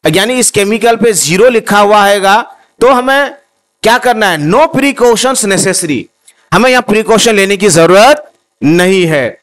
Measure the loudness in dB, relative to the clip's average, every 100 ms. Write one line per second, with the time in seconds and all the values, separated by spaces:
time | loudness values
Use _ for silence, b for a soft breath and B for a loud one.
0 | -2 -2 -2 -2 -2 -2 -2 0 0 0
1 | 0 -2 -2 2 2 2 -2 0 2 2
2 | 2 0 0 0 -2 b b _ 0 2
3 | 0 -2 -2 -8 _ _ _ _ -2 0
4 | 0 0 -2 -2 -2 0 0 0 -2 0
5 | 0 0 -2 -4 -2 -2 -2 -4 -4 -6
6 | -8 _ b b b -2 0 0 0 -4
7 | 0 0 2 0 -2 0 0 2 4 4
8 | 4 2 -4 _ _ _ 0 2 2 0
9 | 0 -2 -4 -8